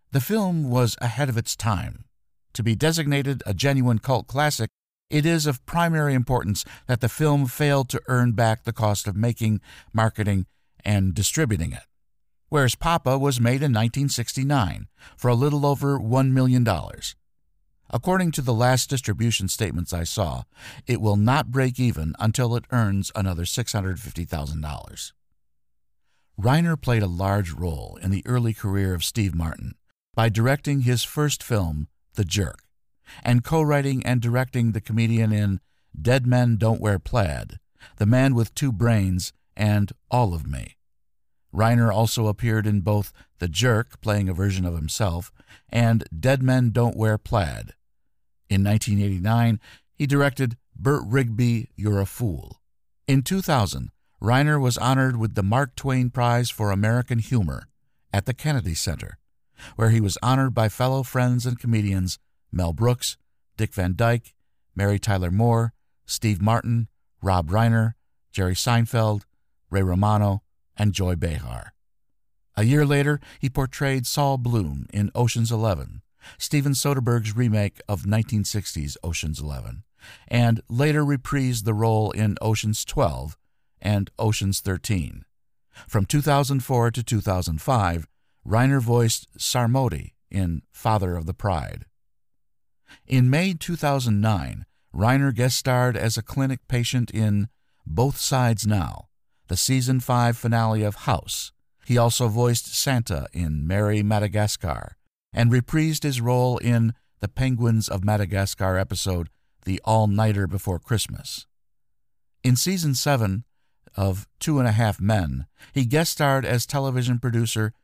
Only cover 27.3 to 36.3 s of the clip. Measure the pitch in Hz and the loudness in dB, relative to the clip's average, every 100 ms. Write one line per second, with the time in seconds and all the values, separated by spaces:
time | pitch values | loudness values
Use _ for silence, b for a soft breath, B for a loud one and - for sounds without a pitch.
27.3 | 101 87 76 87 73 50 50 95 98 - | 0 -2 -4 -6 -6 -10 -6 -2 -2 0
28.3 | 123 117 107 104 98 98 90 - - 101 | 0 0 -2 -2 0 0 -2 -4 -2 -2
29.3 | 82 82 - - - _ _ _ - 117 | -2 -4 -6 -12 -14 _ _ _ 0 2
30.3 | 104 120 143 - 139 123 120 - - 147 | 4 2 2 0 0 2 0 -2 -2 -2
31.3 | - - 110 85 76 73 _ _ - 90 | -2 -2 -2 -2 -4 -8 _ _ -4 -2
32.3 | 98 92 - _ _ _ _ B B - | -2 -2 -6 _ _ _ _ B B 2
33.3 | 123 - 160 151 147 139 131 - 123 117 | 2 2 2 2 2 0 -2 0 0 0
34.3 | 120 127 127 117 107 - 110 113 113 110 | 0 0 0 0 0 -2 0 2 2 2
35.3 | 104 104 95 - _ _ - 78 131 123 | 2 0 -2 -6 _ _ -4 0 2 4